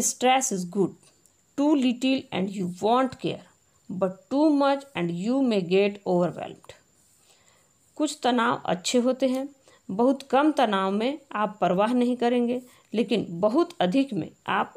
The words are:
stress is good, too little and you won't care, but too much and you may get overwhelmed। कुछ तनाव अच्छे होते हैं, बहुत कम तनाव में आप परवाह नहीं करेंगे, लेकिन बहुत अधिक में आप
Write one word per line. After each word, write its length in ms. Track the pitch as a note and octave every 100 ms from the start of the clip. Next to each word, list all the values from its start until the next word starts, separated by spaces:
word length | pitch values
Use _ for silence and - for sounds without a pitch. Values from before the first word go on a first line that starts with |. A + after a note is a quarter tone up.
| -
stress 440 | - B3 C4 B3+ F#3+
is 100 | F3
good, 220 | F#3+ F#3 - _ _ _ _ _ -
too 120 | C#4+ D4+
little 420 | B3+ A#3+ C4 C4 - F#3
and 120 | F#3+ G3+
you 100 | F3 F3+
won't 340 | G3+ B3 C4 -
care, 240 | E3+ - - _ _ _ _
but 280 | F3+ F#3+ F#3+ _
too 200 | C4+ D#4 C#4+
much 280 | C#4 C#4 -
and 200 | - F3 E3+
you 180 | G3+ C4 C4
may 80 | G#3
get 400 | E3+ F#3+ G3+ G3+ -
overwhelmed। 680 | F3+ F3 D3+ - - _ - _ _ _ _ _ _ _ _ _ _ _ -
कुछ 200 | D4 -
तनाव 380 | B3 A#3+ A#3 C4 -
अच्छे 340 | F3+ - B3+ A#3+
होते 220 | B3+ C4
हैं, 180 | B3+ C#4 - _ _ -
बहुत 340 | G3 A#3+ C#4 -
कम 200 | B3+ D4+ D4
तनाव 340 | A#3+ G3 F#3+
में 280 | G3+ A#3 D4+ - -
आप 220 | G#3+ G#3
परवाह 320 | F3 F3+ G#3+
नहीं 220 | B3 A#3+ B3
करेंगे, 440 | A#3+ B3 A#3+ B3 B3 - _
लेकिन 320 | G#3 A#3+ A3+ -
बहुत 400 | E3+ G#3 C4 E4+ -
अधिक 320 | F3+ C4+ C#4
में 160 | F#3+ - _ -
आप 260 | G3 A3+